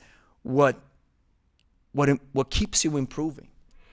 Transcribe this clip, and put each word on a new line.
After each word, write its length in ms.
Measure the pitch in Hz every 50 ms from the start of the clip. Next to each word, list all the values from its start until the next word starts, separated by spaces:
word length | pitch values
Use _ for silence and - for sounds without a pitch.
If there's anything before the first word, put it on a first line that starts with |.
| - - _ _ _ _ _ _
what, 340 | - - 127 139 143 135 120 - - _ _ _ _ _ _ _ _ _ _ _ _ _ _ _ _ _ _ _ _ _
what 160 | - 139 143 139
im-, 120 | 143 123 - -
what 180 | - 131 135 -
keeps 340 | - - 208 - - - -
you 120 | 160 151
improving. 520 | 143 131 127 - - 156 160 143 - - - - - - _ - - - -